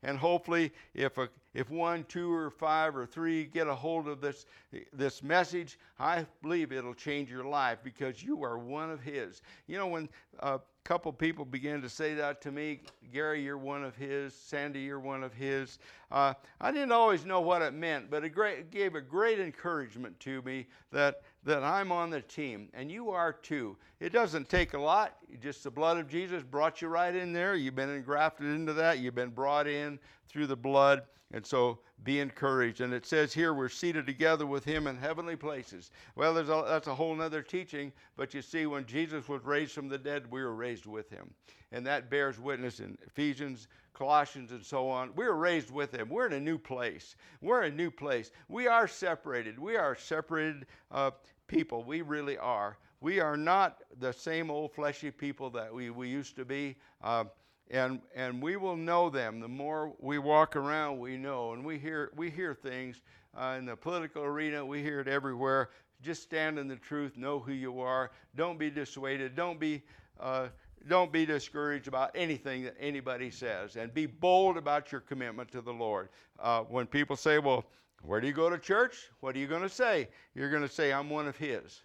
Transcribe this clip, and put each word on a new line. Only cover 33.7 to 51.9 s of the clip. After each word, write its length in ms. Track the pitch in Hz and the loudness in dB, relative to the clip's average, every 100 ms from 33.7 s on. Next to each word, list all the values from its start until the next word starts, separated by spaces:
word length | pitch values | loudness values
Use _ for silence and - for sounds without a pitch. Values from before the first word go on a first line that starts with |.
| - 175 156 135 | -2 0 0 -2
together 400 | 131 160 160 147 | 2 4 4 2
with 180 | 139 | -2
him 220 | 143 156 147 | -2 -2 -2
in 100 | 127 | -2
heavenly 400 | 139 160 170 160 | -4 -4 -6 -6
places." 540 | 147 143 120 95 85 - - - | -6 -6 -8 -16 -18 -20 -18 2
Well, 180 | 156 165 | 4 4
there's 140 | 151 | 4
a, 140 | 156 127 | 2 4
that's 200 | 156 151 | 0 0
a 60 | |
whole 220 | 135 165 160 | 0 0 0
nother 260 | 160 156 | -2 -4
teaching. 500 | 139 180 180 147 143 131 - - | -4 -6 -6 -8 -8 -10 -20 -8
But 200 | 135 143 | -6 -6
you 60 | |
see, 240 | 131 165 156 | -6 -2 -2
when 180 | 143 127 | -2 -4
Jesus 420 | 131 160 151 127 | -2 -2 -4 -6
was 160 | 143 | -6
raised 280 | 120 143 156 | 0 0 0
from 180 | - 139 | -6 -6
the 80 | 135 | -6
dead, 320 | 135 147 120 | -4 -6 -6
we 120 | 127 | -6
were 100 | 131 | -4
raised 320 | 113 120 113 92 | -4 -4 -6 -8
with 240 | 107 104 | -12 -10
him. 240 | 95 - - _ - _ | -14 -16 -20 _ -20 _
And 160 | 120 127 | -8 -2
that 240 | 143 123 | -2 0
bears 280 | 143 139 113 | 2 2 0
witness 400 | 127 135 123 113 | -6 -4 -4 -6
in 180 | 101 98 | -12 -12
Ephesians, 640 | - - 147 135 143 127 107 - _ | -14 -2 -2 -2 -6 -10 -14 -20 _
Colossians, 580 | - 139 151 143 139 120 | -6 4 4 4 -4 -12
and 120 | 120 | -14
so 240 | 104 139 131 | -4 -2 0
on. 240 | 127 127 143 | -2 -4 -2
We 100 | 240 | 0
were 100 | 170 | 2
raised 360 | 170 170 117 | 4 2 0
with 200 | 135 143 | -4 -4
him. 160 | 123 113 | -4 -4
We're 200 | 180 247 | 0 0
in 60 | |
a 60 | 143 | 0
new 200 | 147 160 | -2 -2
place. 560 | - 127 120 78 - - - - | -4 -4 -4 -4 -14 -20 -20 -10
We're 220 | 165 247 | 2 4
in 100 | 180 | 4
a 20 | 143 | 0
new 140 | 175 | -4
place. 400 | - 143 127 110 - - | -2 -2 -2 -2 -16 -12
We 200 | 214 247 | 0 4
are 200 | 233 214 | 6 6
separated. 720 | - 185 165 156 127 110 113 | 2 -2 -2 -2 -4 -4 -6
We 180 | 170 226 | -2 2
are 200 | 156 123 | 2 0
separated, 720 | - 156 156 160 156 147 131 - _ | -2 -4 -2 -2 -2 -4 -12 -20 _
uh, 200 | 131 139 135 - _ _ | 0 0 -2 -20 _ _
people. 360 | 160 156 117 | 0 2 -4
We 180 | 120 | -4